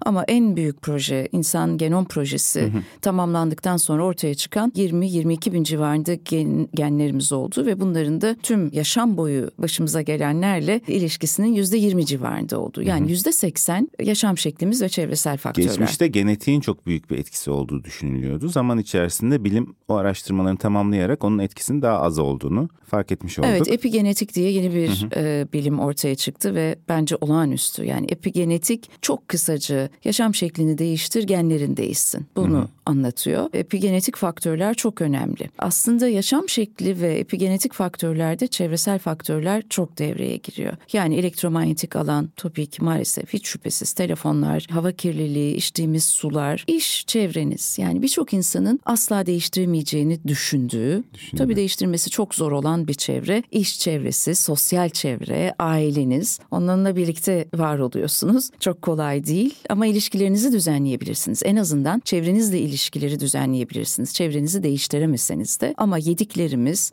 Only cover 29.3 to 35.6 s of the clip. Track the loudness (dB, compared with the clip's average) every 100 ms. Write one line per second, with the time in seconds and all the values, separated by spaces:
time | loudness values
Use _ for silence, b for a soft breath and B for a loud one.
29.3 | -2 0 -2 0 -2 -2 B -2 0 2
30.3 | 2 -2 0 2 2 0 -2 -2 0 2
31.3 | 2 2 2 0 -2 -2 0 -2 -2 -4
32.3 | 0 2 2 0 -4 0 2 0 -2 -2
33.3 | 0 0 -2 -2 0 2 2 0 -2 -4
34.3 | -2 -2 0 0 0 -2 0 0 0 -2
35.3 | -6 -8 -6